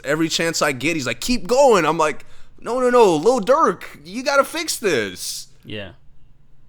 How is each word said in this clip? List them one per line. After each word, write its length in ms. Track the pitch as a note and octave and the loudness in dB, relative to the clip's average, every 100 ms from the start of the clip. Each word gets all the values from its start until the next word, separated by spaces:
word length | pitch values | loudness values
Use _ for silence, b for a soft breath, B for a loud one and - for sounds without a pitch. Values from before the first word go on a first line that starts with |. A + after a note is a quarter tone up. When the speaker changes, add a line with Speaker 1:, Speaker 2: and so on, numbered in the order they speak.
Speaker 1:
"Every 240 | - D#3 E3 | -4 -2 0
chance 340 | - E3 D#3+ | -2 -2 0
I 120 | D3+ | -2
get," 220 | C3 C#3+ D#3+ | -2 -2 -2
he's 100 | B2 | -4
like, 140 | A#2 | -6
"Keep 260 | - B3 F3+ | -2 -2 0
going." 380 | B3 C#4+ G3+ D3+ | 4 6 6 4
I'm 120 | E3 | 0
like, 280 | D#3 - - b b b | 0 -4 -12 b b b
"No, 220 | - B3 | -6 -2
no, 80 | B3 | 2
no, 260 | B3 G#3+ D#3 | 6 6 4
Lil 240 | F#3+ B3+ | 2 2
Durk, 640 | F#3+ D4+ C#4+ E3+ - - | 2 4 2 0 -8 -18
you 180 | D3+ G#3+ | -14 -8
gotta 200 | C#4 C#4 | -2 0
fix 340 | - D#4 D#4+ - | 0 -2 -6 -4
this." 720 | G3 C3+ G2+ F2+ - - - - | -2 0 -2 -6 -10 -12 -14 -20
Speaker 2:
Yeah. 300 | - G#2 F#2+ - - - - - - - | -16 -14 -14 -18 -20 -20 -20 -20 -20 -20